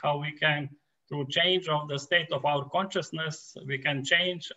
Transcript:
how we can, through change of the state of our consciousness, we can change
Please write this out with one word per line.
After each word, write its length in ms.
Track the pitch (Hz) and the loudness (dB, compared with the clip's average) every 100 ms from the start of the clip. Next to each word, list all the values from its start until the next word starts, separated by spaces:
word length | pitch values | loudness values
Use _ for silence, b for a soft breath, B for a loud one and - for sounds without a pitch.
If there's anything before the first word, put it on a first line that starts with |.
how 140 | 151 147 | 0 0
we 120 | 151 | -2
can, 380 | 151 156 147 143 - _ _ - | 0 2 2 -2 -10 _ _ -8
through 180 | 147 135 | -4 -2
change 380 | 170 175 185 165 | 2 4 2 2
of 180 | 151 147 | 0 0
the 100 | 139 | -6
state 300 | - 175 160 | 2 2 2
of 120 | 143 147 | 0 2
our 220 | 143 135 | 2 0
consciousness, 840 | 175 196 185 - 160 160 151 - - 135 | -2 0 -2 -4 -4 -4 -6 -12 -14 -6
we 120 | 139 | -2
can 260 | 147 139 | 0 0
change 480 | 135 170 180 175 - | 2 2 2 -2 -8